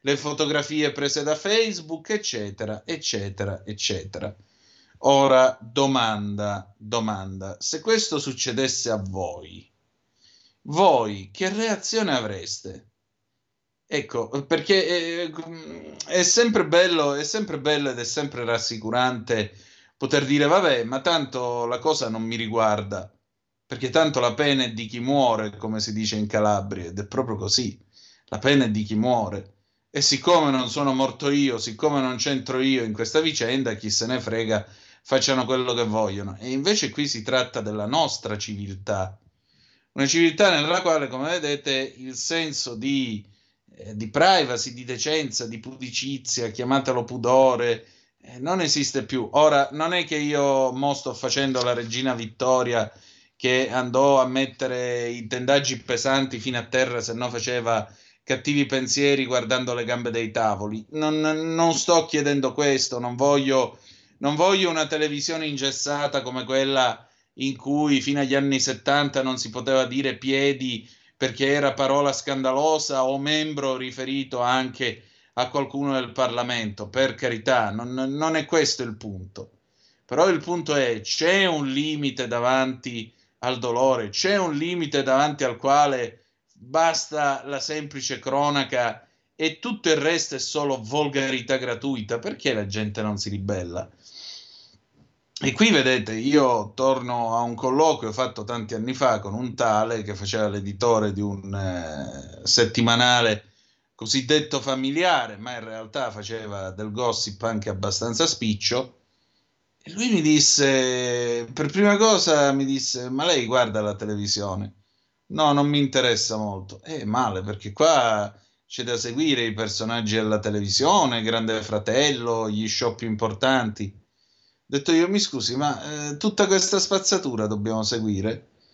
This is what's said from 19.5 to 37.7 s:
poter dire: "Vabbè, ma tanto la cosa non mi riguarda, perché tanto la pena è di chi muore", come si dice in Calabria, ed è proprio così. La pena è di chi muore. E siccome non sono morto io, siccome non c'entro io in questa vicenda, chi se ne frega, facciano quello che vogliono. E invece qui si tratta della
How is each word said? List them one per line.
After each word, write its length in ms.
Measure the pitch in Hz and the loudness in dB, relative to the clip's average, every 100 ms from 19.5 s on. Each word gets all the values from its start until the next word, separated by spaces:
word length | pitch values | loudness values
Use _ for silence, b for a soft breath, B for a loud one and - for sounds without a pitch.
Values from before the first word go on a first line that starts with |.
| b b b b _ | b b b b _
poter 280 | 143 147 | 0 2
dire: 220 | 139 143 147 | 4 2 6
"Vabbè, 380 | 175 - 127 | 6 4 2
ma 160 | 113 135 | 0 -2
tanto 640 | 156 170 135 131 123 120 117 | 0 0 0 -4 -4 -2 -2
la 120 | 120 | -2
cosa 300 | 156 156 120 | 0 0 0
non 140 | 113 | -4
mi 140 | 113 113 | -4 -4
riguarda, 760 | 113 113 110 104 101 101 90 _ _ _ _ _ _ | -2 2 2 2 -2 -8 -10 _ _ _ _ _ _
perché 240 | 117 131 | -8 0
tanto 300 | 165 156 127 | 2 2 4
la 140 | 120 | 0
pena 300 | 104 147 139 | 2 2 2
è 80 | 123 | 0
di 140 | 110 113 | -4 -8
chi 140 | 120 | -6
muore", 560 | 123 143 127 110 107 101 | 0 2 4 2 -2 -6
come 240 | 113 110 | -6 -4
si 120 | 107 | -4
dice 240 | 110 107 107 | -4 -2 -2
in 100 | 104 | -2
Calabria, 600 | 107 107 104 98 95 85 | 2 2 2 -2 -8 -8
ed 120 | 95 | -8
è 80 | 104 | -6
proprio 300 | 120 123 101 | -4 -4 -4
così. 420 | 104 113 117 - _ b b b b | -2 0 -2 -6 _ b b b b
La 120 | 107 | -2
pena 260 | 135 143 | 4 4
è 60 | 120 | 4
di 120 | 107 | 0
chi 100 | 104 | 0
muore. 600 | 107 123 120 107 101 98 _ _ _ _ | 0 2 2 0 -6 -12 _ _ _ _
E 100 | 139 | 0
siccome 500 | 139 139 - 175 151 | 2 2 6 6 6
non 180 | 131 120 | 2 0
sono 240 | 147 139 | 0 0
morto 360 | 131 135 123 143 | 2 0 0 0
io, 280 | 143 139 117 | 2 2 0
siccome 420 | 113 110 151 143 | -4 -2 0 2
non 160 | 127 123 | 0 -2
c'entro 440 | 143 135 110 127 | -2 -2 -2 0
io 240 | 131 131 | 2 2
in 80 | 113 | 0
questa 280 | 107 113 156 | -2 0 2
vicenda, 540 | 160 151 117 131 127 | 2 0 0 0 -2
chi 160 | 107 107 | -4 -2
se 160 | - 117 | -2 -2
ne 140 | 127 | -4
frega, 460 | 110 110 113 107 - B B B | -2 -2 0 -2 -2 B B B
facciano 420 | - 135 131 131 | 0 0 2 2
quello 280 | 120 127 127 | 2 0 0
che 100 | 120 | 0
vogliono. 520 | 117 107 107 101 98 98 | 0 0 0 -2 -8 -10
E 120 | 113 | -6
invece 400 | 131 156 208 131 | -2 0 0 -2
qui 180 | 104 147 | -4 -4
si 140 | 120 | -4
tratta 380 | 107 131 127 127 | -2 0 0 -4
della 260 | 107 | -4